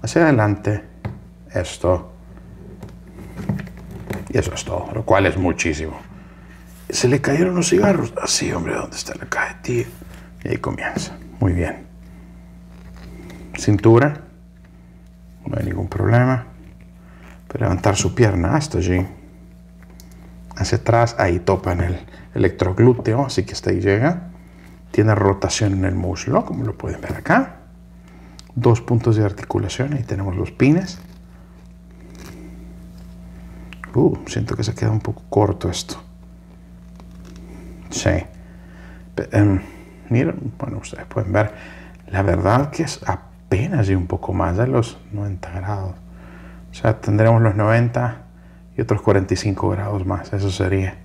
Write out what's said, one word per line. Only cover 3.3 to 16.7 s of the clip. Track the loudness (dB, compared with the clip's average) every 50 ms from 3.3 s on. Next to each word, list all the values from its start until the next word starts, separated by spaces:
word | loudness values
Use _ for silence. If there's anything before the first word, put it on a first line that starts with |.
| -14 -10 -6 -6 -6 -6 -8 -12 -16 -18 -16 -16 -16 -16 -10 -10 -10 -10 -8 -2
Y | -2
eso | 0 0 0 -6
es | -8 -8
todo, | -6 -6 -6 -6 -6 -6
lo | -6 2
cual | 4 4 6 6
es | 4 2
muchísimo. | 2 0 0 0 0 -2 -2 -2 -2 -6 -8 -10 -14 -16 -18 -20 -20 -20 -20 -20 -20 -20 -20 -20 -20 -20 -20 -20 -20 -14 -8
Se | -4 0 2
le | 2 2 2
cayeron | 2 0 2 2 2 2 2
los | 0 2 4
cigarros. | 4 4 6 4 4 2 0 -4 -6 -6
Así, | -4 -2 -2 -2 -2 -2
hombre, | -4 -4 -4 -4 -4
¿dónde | -6 -6 -8 -10
está | -12 -12 -12 -12
la | -12 -8
cajetilla? | -6 -4 -4 -4 -6 -8 -10 -6 -4 -2 -2 -2 -4 -10 -18 -20 -20 -20 -20 -20 -20 -20 -10 -4
Y | -4
ahí | -4
comienza. | -2 -2 -6 -6 -6 -6 -6 -6 -6 -8 -8 -12 -16 -18 -18 -4 0
Muy | 0 2 2
bien. | 2 -2 -2 -4 -10 -16 -20 -20 -20 -20 -20 -20 -20 -20 -20 -20 -20 -20 -20 -20 -20 -20 -20 -20 -20 -20 -20 -20 -18 -18 -18 -18 -18 -16 -18 -18 -18 -18 -14 -12
Cintura. | -2 2 2 2 6 8 8 8 8 6 4 0 -4 -14 -20 -20 -20 -20 -20 -20 -20 -20 -20 -20 -20 -20 -20 -20 -20 -20 -20 -20 -20 -20 -20 -20 -14 -8
No | -6 -4
hay | -4 -4
ningún | -4 -4 -4 -6
problema. | -4 -2 0 4 4 6 6 6 4 2 0 -4 -10 -18 -20 -20 -20